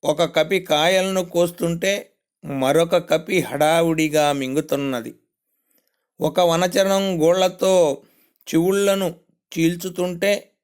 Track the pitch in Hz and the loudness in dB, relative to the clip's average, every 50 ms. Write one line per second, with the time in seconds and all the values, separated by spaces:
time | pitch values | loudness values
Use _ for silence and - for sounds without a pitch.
0 | - 143 151 147 170 156 - 160 156 160 196 190 185 - 160 147 156 175 190 185 | -2 -4 0 0 -2 0 0 -2 0 0 -2 -4 -2 0 0 0 2 2 2 0
1 | 185 190 190 190 180 175 - 170 175 175 175 - - 170 170 165 180 190 196 202 | 0 0 -2 -4 -4 -4 0 0 0 0 -2 -4 -4 -4 -4 -2 -2 -2 -4 -4
2 | - _ _ _ _ _ _ _ _ 156 143 135 131 131 147 156 170 170 175 175 | -6 _ _ _ _ _ _ _ _ -10 -6 -2 0 0 2 2 2 2 2 -2
3 | 170 - 160 156 160 - 190 185 - - - 143 151 151 160 165 170 165 165 156 | 0 0 -2 -2 -2 0 -2 -2 -2 -2 -2 0 2 2 2 2 2 0 0 0
4 | 160 156 147 151 147 147 143 139 135 131 131 147 151 - - 139 139 139 131 123 | -2 0 0 2 2 2 0 -2 -4 -4 -4 -4 -4 -2 -4 -4 -4 -4 -6 -6
5 | 113 117 - _ _ _ _ _ _ _ _ _ _ _ _ _ _ _ _ _ | -8 -10 -16 _ _ _ _ _ _ _ _ _ _ _ _ _ _ _ _ _
6 | _ _ _ _ - 151 - - 180 175 165 165 180 185 175 190 190 190 196 196 | _ _ _ _ -4 -2 0 2 2 4 4 2 0 0 2 2 2 2 2 0
7 | 196 196 185 170 151 165 175 185 185 185 175 - - 190 190 180 170 151 135 - | 0 0 0 2 4 4 4 4 2 0 0 0 0 2 4 4 4 2 0 -4
8 | - _ _ _ _ _ _ _ _ - - 165 170 185 190 202 202 196 196 196 | -8 _ _ _ _ _ _ _ _ -2 0 0 2 2 2 2 2 2 0 0
9 | 190 175 - - _ _ _ _ _ _ - - 165 165 175 180 170 185 170 - | -2 -4 -6 -8 _ _ _ _ _ _ -6 -2 0 0 0 -2 -8 -12 -6 -6
10 | 196 180 180 170 185 196 202 202 - _ _ _ | -6 -6 -4 -2 -2 -2 -2 -2 -4 _ _ _